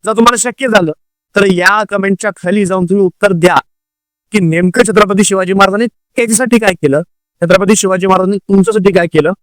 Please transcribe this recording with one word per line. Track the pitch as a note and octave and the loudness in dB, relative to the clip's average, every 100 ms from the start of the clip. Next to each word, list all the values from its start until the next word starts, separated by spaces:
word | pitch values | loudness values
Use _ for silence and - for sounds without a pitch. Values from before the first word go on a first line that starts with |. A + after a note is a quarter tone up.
जर | - | -4
तुम्हाला | A3 A#3 A#3+ | 2 2 2
शक्य | B3 - C4 | -2 -2 -2
झालं | A3 E3 D3+ _ _ _ | 0 -2 -6 _ _ _
तर | - G3 | -2 0
या | F3 F3+ G#3+ G#3 | 0 0 0 -2
कमेंटच्या | G3+ F#3+ F#3+ G#3+ F#3 | -4 -2 -2 -4 -6
खाली | F3+ G3+ F#3+ | -4 -2 -2
जाऊन | F#3 | -2
तुम्ही | F3+ G3 | -2 0
उत्तर | F#3+ _ G3+ | 0 _ -2
द्या | F3+ F3 D3+ - _ _ _ _ _ _ | 2 2 0 -4 _ _ _ _ _ _
की | G#3 | -2
नेमकं | E3+ E3 F3+ F3 | 0 0 0 0
छत्रपती | A3 G3+ G#3 G3+ | 2 2 2 2
शिवाजी | G3 F#3+ F#3 | 0 0 -2
महाराजांनी | F#3+ F#3+ G3+ A#3 | -2 -2 -2 -4
त्याच्यासाठी | _ _ - A#3 A3+ B3 A#3 | _ _ -6 -2 -2 0 0
काय | G#3+ | 0
केलं, | F3+ D3 C#3 F3 _ _ _ | -2 -2 -2 -4 _ _ _
छत्रपती | E3+ F#3 G3 G#3+ | 0 0 2 0
शिवाजी | F#3+ F#3 F#3+ | 0 -2 0
महाराजांनी | F#3 F#3 G3+ | 0 0 -4
तुमच्यासाठी | - G3 F#3+ G#3+ F#3+ | 0 2 2 2 2
काय | F3+ E3+ | 2 0
केलं. | D#3 D3+ F#3+ | 0 0 -4